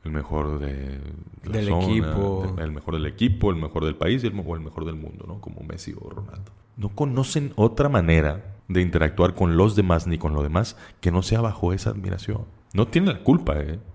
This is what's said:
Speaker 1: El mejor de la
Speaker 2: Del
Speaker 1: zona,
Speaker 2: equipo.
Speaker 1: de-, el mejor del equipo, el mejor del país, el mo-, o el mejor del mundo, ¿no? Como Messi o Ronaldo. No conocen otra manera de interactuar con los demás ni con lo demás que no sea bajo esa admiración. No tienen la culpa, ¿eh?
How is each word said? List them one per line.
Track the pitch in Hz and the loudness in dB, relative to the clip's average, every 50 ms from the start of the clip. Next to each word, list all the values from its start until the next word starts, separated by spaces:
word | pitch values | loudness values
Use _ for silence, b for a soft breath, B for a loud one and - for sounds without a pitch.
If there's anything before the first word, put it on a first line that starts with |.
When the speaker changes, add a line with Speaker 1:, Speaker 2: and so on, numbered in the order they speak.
| _ | _
Speaker 1:
El | 80 | -4
mejor | 78 76 73 - 78 76 76 73 73 73 | -6 -6 -4 -4 -4 -2 -2 -2 -4 -4
de | 73 69 69 69 69 67 67 67 71 71 73 76 - - - - - | -4 -6 -6 -8 -8 -10 -10 -10 -12 -12 -14 -14 -16 -18 -20 -14 -10
la | - | -6
Speaker 2:
Del | 104 110 104 101 | -4 -2 0 0
Speaker 1:
zona, | 90 87 95 | 0 2 2
Speaker 2:
equipo. | - 110 110 104 78 78 98 98 98 98 95 95 95 92 | 2 2 2 0 0 0 0 0 0 0 -2 -2 -4 -4
Speaker 1:
de-, | 85 82 | -4 -4
el | 78 | -6
mejor | 76 73 - - 82 | -6 -8 -6 -4 -4
del | 80 76 | -2 -2
equipo, | 73 - - 113 123 98 82 104 101 | -4 0 0 2 2 2 2 2 0
el | 90 | 2
mejor | 80 80 78 - 82 78 | 0 -4 -4 -4 -2 -2
del | 78 78 | -2 -2
país, | - 78 87 117 135 120 | 0 0 0 0 0 -2
el | 113 95 | -2 -4
mo-, | 101 | -4
o | 85 82 85 | -6 -6 -8
el | 82 | -8
mejor | 78 78 - 85 80 | -8 -10 -10 -8 -8
del | 80 80 | -8 -8
mundo, | 78 78 78 78 - - - | -8 -10 -12 -14 -14 -14 -14
¿no? | 92 104 | -14 -12
Como | - - 78 - | -12 -14 -14 -12
Messi | - 80 82 - - - - - | -12 -12 -12 -12 -12 -12 -14 -14
o | - - | -14 -14
Ronaldo. | - - 101 - - 95 98 - - _ _ _ _ | -12 -12 -12 -12 -12 -14 -14 -16 -18 _ _ _ _
No | - 101 101 | -8 -6 -6
conocen | - - 147 139 123 131 131 - - 156 143 135 - | -2 -2 -2 0 2 0 0 0 0 -2 -2 -2 2
otra | - 104 113 - - 143 143 | 4 4 4 4 4 2 4
manera | 139 104 85 82 82 80 76 73 76 95 - - - - _ - | 4 4 6 6 6 6 6 4 -2 -4 -10 -14 -16 -16 _ 0
de | 92 90 | 2 2
interactuar | 90 87 - 82 80 78 - - 87 90 85 | 2 4 2 2 2 2 4 4 4 4 4
con | - 92 87 82 | 2 2 4 6
los | 82 98 110 98 | 6 6 6 4
demás | 104 98 90 85 82 80 | 4 4 4 4 2 2
ni | 87 85 80 | 0 -2 0
con | 82 78 | 0 -2
lo | 76 73 | 0 0
demás | 73 73 80 92 120 - - B B B B B | -2 2 2 0 0 0 -6 B B B B B
que | - 90 | 0 2
no | 82 92 | 2 2
sea | 90 - 113 113 | 2 2 0 2
bajo | 117 110 101 - - 87 | 2 -2 -2 0 0 0
esa | 92 95 - 110 | 0 0 -2 -4
admiración. | 107 101 95 95 92 95 - - 107 113 110 - - - _ _ - | -4 -4 -4 -6 -6 -6 -6 -6 -6 -6 -8 -10 -14 -20 _ _ 0
No | 98 - - | 0 0 2
tienen | - 160 190 196 123 | 2 2 4 4 0
la | - | 2
culpa, | - - 147 175 - - 73 76 | 4 4 4 6 4 0 0 0
¿eh? | 71 73 80 101 - - | -2 -4 -6 -8 -10 -16